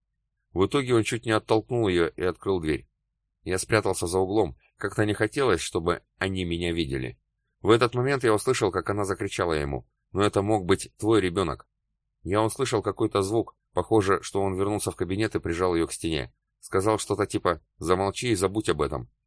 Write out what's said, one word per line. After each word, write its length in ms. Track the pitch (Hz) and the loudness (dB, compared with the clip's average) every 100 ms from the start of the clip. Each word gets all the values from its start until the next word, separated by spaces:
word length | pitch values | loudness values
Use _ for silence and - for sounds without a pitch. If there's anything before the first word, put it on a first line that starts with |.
| _ _ _ _ _ | _ _ _ _ _
В 140 | 85 98 | 0 2
итоге 280 | 143 127 | 2 2
он 100 | 117 | 2
чуть 220 | 107 113 - | 2 -2 0
не 60 | |
оттолкнул 560 | 110 - 110 - 123 104 | 0 2 0 0 0 2
ее 200 | 87 82 | 2 2
и 160 | - | 0
открыл 360 | 90 82 101 92 | -4 -2 -2 -2
дверь. 260 | 78 71 - _ _ _ _ _ | 0 -2 -6 _ _ _ _ _
Я 140 | 87 92 | -6 -4
спрятался 500 | - 110 101 92 87 | 0 0 2 -2 -2
за 120 | 92 | 0
углом, 380 | 92 107 87 - _ - | 0 0 0 -4 _ -10
как-то 280 | 101 - 107 | -6 -2 -2
не 80 | |
хотелось, 480 | 104 110 147 131 85 | 0 -2 0 0 0
чтобы 400 | - 90 82 85 - - | -2 -2 -2 -2 -6 -6
они 280 | 95 95 87 | -4 -2 -4
меня 260 | 85 87 | -2 -2
видели. 480 | 85 71 65 62 - _ _ _ _ | -2 -2 -4 -6 -10 _ _ _ _
В 80 | 95 | 4
этот 240 | 117 120 | 4 4
момент 300 | 123 131 139 | 0 -2 0
я 100 | 120 | 2
услышал, 380 | 107 - 123 104 | 2 2 0 0
как 180 | 92 85 | 0 -2
она 140 | 104 | -2
закричала 500 | 98 92 101 - 90 | -2 -4 -4 -2 0
ему: 340 | 76 71 64 - _ _ | 0 -2 -4 -8 _ _
«Но 100 | 90 | 0
это 180 | 104 104 | 2 2
мог 240 | 101 107 87 | 2 2 2
быть 260 | 95 - - | 0 -2 -4
твой 220 | 104 110 | 2 2
ребенок». 480 | 92 87 85 65 - _ _ _ _ _ | 2 0 -2 -4 -12 _ _ _ _ _
Я 180 | 82 104 | -4 0
услышал 400 | 110 - 131 110 | 0 0 -2 0
какой-то 400 | 101 - 110 101 | -2 -2 0 0
звук, 340 | 95 113 - - _ | 2 0 -2 -8 _
похоже, 480 | - - 110 95 95 | -6 2 2 4 0
что 200 | - 101 | 0 -2
он 140 | 98 92 | -2 0
вернулся 360 | 98 104 95 | -2 -2 -4
в 40 | - | -4
кабинет 400 | 87 95 110 85 | -4 -2 -2 -2
и 40 | |
прижал 360 | 85 82 92 85 | -2 0 0 2
ее 100 | 80 | 0
к 40 | |
стене. 420 | - 85 76 60 _ _ _ | -2 -4 -4 -6 _ _ _
Сказал 380 | - 98 101 110 | -4 0 2 0
что-то 280 | - 104 101 | 0 -2 -2
типа: 360 | 101 - 82 - - | 0 0 -2 -6 -6
«Замолчи 520 | 80 92 98 - 127 | 0 2 2 -2 -2
и 60 | 98 | 0
забудь 340 | 92 107 98 | 0 0 -2
об 120 | 76 | 0
этом. 280 | 71 69 60 _ | -2 -4 -10 _